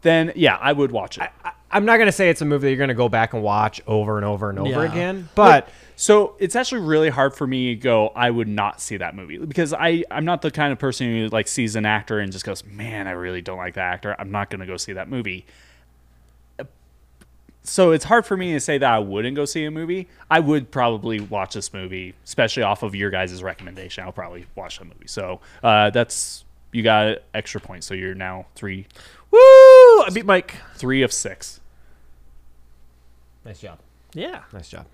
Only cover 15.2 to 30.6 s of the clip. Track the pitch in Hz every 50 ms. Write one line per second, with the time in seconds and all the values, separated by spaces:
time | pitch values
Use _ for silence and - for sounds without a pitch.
15.2 | 117 101 92 92 - _ _ _ _ _ _ _ _ _ _ _ _ _ _ _
16.2 | _ _ _ _ _ _ _ _ 135 135 _ _ _ _ _ _ _ _ _ _
17.2 | _ _ _ _ _ _ _ _ _ - - - 185 170 165 156 - - 220 240
18.2 | 214 - 202 185 185 180 165 143 - - 151 139 135 131 117 113 107 98 98 101
19.2 | 110 123 135 143 143 139 - 170 156 151 156 156 165 165 175 190 180 - - _
20.2 | - _ 160 165 165 143 151 151 131 - - 135 123 120 117 107 101 113 113 107
21.2 | 104 98 107 101 95 95 - 107 95 - - 98 95 92 95 92 92 90 - _
22.2 | _ - - - 120 110 - - 113 98 101 - - 107 98 98 98 101 95 92
23.2 | 92 90 90 92 92 95 90 - 95 90 90 95 95 90 - - 92 92 90 -
24.2 | 90 87 87 87 87 - - - 92 87 - - 92 82 - - - - - -
25.2 | 95 90 90 - - - - - - 123 107 107 104 104 104 120 120 - - -
26.2 | - - - - _ - - _ - - - 120 107 110 110 107 107 107 107 -
27.2 | - _ _ 110 104 - - 104 - - 95 87 - - 98 92 92 95 95 92
28.2 | 92 92 92 92 92 - _ - - 101 95 95 95 _ _ - - - - -
29.2 | - _ - 440 508 523 523 523 523 523 523 523 508 494 466 427 302 196 185 220
30.2 | 202 196 196 185 - - - -